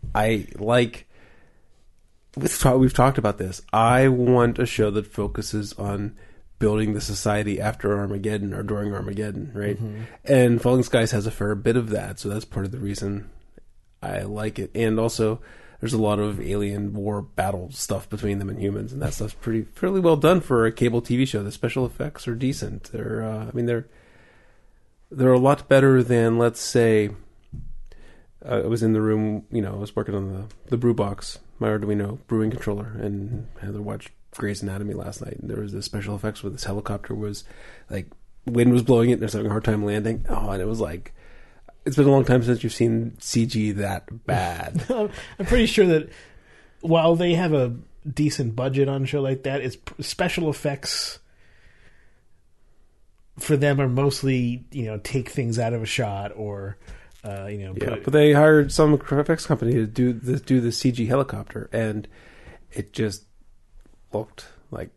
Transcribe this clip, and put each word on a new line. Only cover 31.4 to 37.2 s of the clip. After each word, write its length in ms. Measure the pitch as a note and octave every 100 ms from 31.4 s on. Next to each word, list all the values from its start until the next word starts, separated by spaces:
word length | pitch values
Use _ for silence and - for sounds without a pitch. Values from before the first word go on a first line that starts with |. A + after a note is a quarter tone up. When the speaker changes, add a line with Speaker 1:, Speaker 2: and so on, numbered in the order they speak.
| - -
Speaker 1:
my 100 | A2
Arduino 500 | G#2+ G#2 G#2 G2+ B2 -
brewing 240 | A2+ A2
controller, 400 | A2 - G2+ G#2+ A2
and 480 | G#2+ G2+ G2+ A2+ - -
Heather 200 | G2+ G2+
watched 300 | G#2 G#2 - - - -
Grey's 260 | G#2 G2+
Anatomy 320 | G2+ F#2+ G#2
last 280 | G2+ - - -
night, 120 | -
and 100 | -
there 120 | G#2+
was 100 | G#2
the 100 | G2+
special 320 | G2+ G#2 G2+
effects 300 | G#2 G#2+ G#2
where 80 | G2+
this 140 | - -
helicopter 500 | G2+ G2+ G#2 -
was, 280 | G#2+